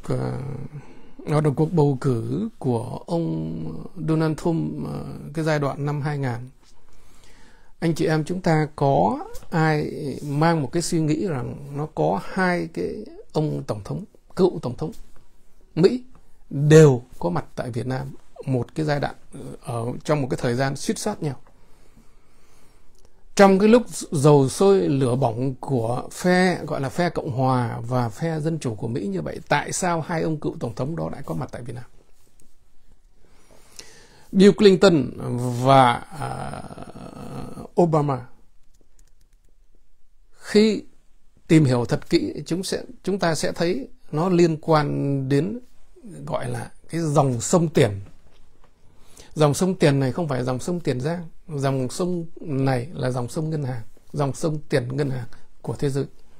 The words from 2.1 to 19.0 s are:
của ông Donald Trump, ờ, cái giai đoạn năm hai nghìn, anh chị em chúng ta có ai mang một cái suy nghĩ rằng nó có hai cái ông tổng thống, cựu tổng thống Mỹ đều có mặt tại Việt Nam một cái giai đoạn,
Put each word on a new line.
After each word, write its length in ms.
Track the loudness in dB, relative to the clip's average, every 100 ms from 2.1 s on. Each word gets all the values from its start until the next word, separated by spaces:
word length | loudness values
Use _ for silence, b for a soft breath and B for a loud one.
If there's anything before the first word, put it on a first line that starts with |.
| 0 -2 -4 -4 -4
của 440 | -2 -2 -4 -10 -4
ông 560 | -2 -2 -4 -6 -6 -8 -8 -10 -6 -2
Donald 300 | 2 2 0
Trump, 480 | 0 0 -2 -6 -8
ờ, 180 | -8 -8 -12 -8
cái 120 | -4 0
giai 140 | 0
đoạn 260 | 0 -2 -4
năm 160 | -2
hai 160 | -4 -2
nghìn, 320 | -2 -4 -8 -18 -18 -16 -12 b b b b b b b b -2
anh 160 | -2 2
chị 100 | 2
em 180 | 0
chúng 180 | 0 -2
ta 260 | 2 2 2 0
có 500 | 2 4 2 0 -6 -12 -4
ai 420 | 2 2 2 -2 -6 -8 -8
mang 380 | -4 2 2 2
một 80 | 0
cái 100 | -2
suy 180 | 0 0
nghĩ 280 | 2 0 0
rằng 500 | -4 -6 -8 -10 -8
nó 100 | -6 -2
có 260 | 0 0
hai 460 | -4 0 0 0 -4
cái 320 | -6 -6 -8 -12 -16 -6
ông 300 | -2 -2 -4 -6
tổng 140 | -8
thống, 200 | -6 -8 -10 -20 -10 2
cựu 240 | 2 2
tổng 160 | -6 -4
thống 140 | -6 -6 -12 -12 -14 -18 -18 -20 -8 4
Mỹ 280 | 4 4 -4 -18 -18 -18 -8
đều 520 | 0 8 10 10 8 -2 -6
có 100 | -4
mặt 160 | -4 -6 -8
tại 160 | -8
Việt 160 | -6 -4
Nam 280 | -6 -6 -12 -16 -10 -2
một 300 | -2 -2 -4
cái 100 | -2
giai 140 |
đoạn, 160 | 0